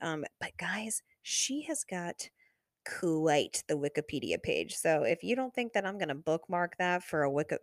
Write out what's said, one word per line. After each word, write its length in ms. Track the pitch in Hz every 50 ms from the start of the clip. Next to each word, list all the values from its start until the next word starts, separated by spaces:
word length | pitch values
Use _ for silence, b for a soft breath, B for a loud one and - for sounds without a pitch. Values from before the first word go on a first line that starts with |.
Um, 240 | - 165 160 151 147 - - _
but 100 | - - - -
guys, 460 | 175 175 190 208 220 226 214 - - _ _ _
she 400 | _ - - - - - 262 294 302 -
has 160 | 311 277 -
got 440 | - 190 180 175 170 - - - - - _ _ _ _ _ _ _ _ _ _
quite 800 | - - - - 175 160 156 156 160 147 147 107 - - - - -
the 60 | 156 147
Wikipedia 640 | 143 143 - - 147 - - 139 - - 85 - -
page. 320 | - - 76 85 - -
So 280 | - - 170 160 151 147
if 200 | 113 127 - -
you 140 | 185 240 262
don't 180 | 262 254 -
think 160 | - 240 226
that 140 | - 208 196
I'm 120 | 190 202 202
gonna 180 | 185 156 139
bookmark 600 | 143 165 165 156 165 - - 180 175 175 170 - -
that 220 | 180 180 180 180
for 220 | - - - 156 147
a 80 | 139
Wiki-, 240 | 139 143 151 - - -